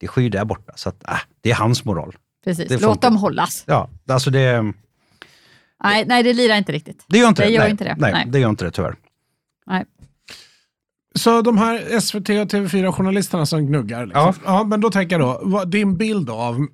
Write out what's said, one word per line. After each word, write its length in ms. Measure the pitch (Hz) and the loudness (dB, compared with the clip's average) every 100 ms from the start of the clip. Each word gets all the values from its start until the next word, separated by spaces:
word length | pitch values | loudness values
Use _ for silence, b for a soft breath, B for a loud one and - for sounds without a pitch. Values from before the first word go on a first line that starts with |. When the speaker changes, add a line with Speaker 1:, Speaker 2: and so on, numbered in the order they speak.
Speaker 1:
det 60 | 90 | -6
sker 160 | - | 0
ju 60 | 120 | 0
där 160 | 98 | 0
borta, 280 | 107 95 - - | -4 -6 -10 -12
så 120 | 95 | -12
att, 200 | - - | -12 -8
äh, 80 | 87 - _ | -8 -8 _
det 100 | 110 | -2
är 40 | |
hans 300 | 110 113 123 | 2 2 0
moral. 320 | 113 85 76 - _ _ | -2 -6 -6 -14 _ _
Speaker 2:
Precis, 240 | - 170 - | -6 -6 -2
Speaker 1:
Det 60 | |
Speaker 2:
låt 80 | 123 | 0
Speaker 1:
funkar. 180 | 214 208 247 | 2 2 2
Speaker 2:
dem 60 | 214 | 2
hållas. 480 | 190 - 170 - - | 0 -2 -4 -6 -2
Speaker 1:
Ja, 240 | 135 90 - - | -2 -2 -10 -4
alltså 220 | 131 143 | -2 0
det 420 | 135 127 120 107 - _ _ b b b b b b b b | 2 2 2 -2 -6 _ _ b b b b b b b b
Speaker 2:
Nej, 200 | 202 214 220 | 0 0 2
nej, 160 | 247 | 2
det 100 | 240 | 4
lirar 240 | 240 247 208 | 4 4 2
inte 160 | 190 | 0
riktigt. 320 | 156 - - _ | -6 -8 -18 _
Speaker 1:
Det 100 | 214 | 4
gör 100 | 240 | 6
inte 140 | 196 | 6
Speaker 2:
Det 60 | 208 | 4
Speaker 1:
det. 60 | |
Speaker 2:
gör 80 | 226 | 4
Speaker 1:
Nej, 80 | - | 2
Speaker 2:
inte 140 | 208 | 0
det. 120 | 185 151 | -4 0
Speaker 1:
nej, 140 | 127 | 0
Speaker 2:
Nej. 120 | 90 120 | 0 0
Speaker 1:
det 100 | 139 | 2
gör 100 | 120 | 2
inte 140 | 104 | 0
det, 60 | 87 | -4
tyvärr. 260 | - 76 - _ _ _ _ _ _ - | -4 -6 -6 _ _ _ _ _ _ -6
Speaker 2:
Nej. 180 | 185 - _ - _ - B B B B _ _ _ _ | -6 -6 _ -20 _ -20 B B B B _ _ _ _
Speaker 3:
Så 280 | - 233 233 | -2 2 2
de 160 | 226 208 | 4 2
här 260 | 226 233 165 | 2 -2 -2
S 240 | 226 190 | -2 -2
V 60 | 208 | -4
T 200 | 190 208 | -2 -2
och 80 | 208 | 0
T 120 | 202 | -2
V 80 | 196 | -2
fyra-journalisterna 800 | 196 185 180 190 196 - 180 143 | 0 0 0 0 0 -2 -2 -2
som 200 | 160 139 | 0 0
gnuggar, 400 | 147 104 117 113 | 0 -2 -8 -4
liksom. 160 | 143 165 | 2 2
Speaker 1:
Ja. 320 | 185 - 190 | 0 0 0
Speaker 3:
Ja, 60 | |
men 160 | 214 214 | 0 0
då 100 | 220 | 0
tänker 280 | 196 175 175 | 0 -2 0
jag 80 | 127 | 0
då, 120 | 123 | -2
vad, 260 | 190 202 180 | -2 -2 -2
din 260 | 208 202 170 | -2 0 0
bild 300 | 220 208 123 | -2 -2 -4
då 60 | |
av 320 | 110 120 120 147 | -4 -4 -4 -6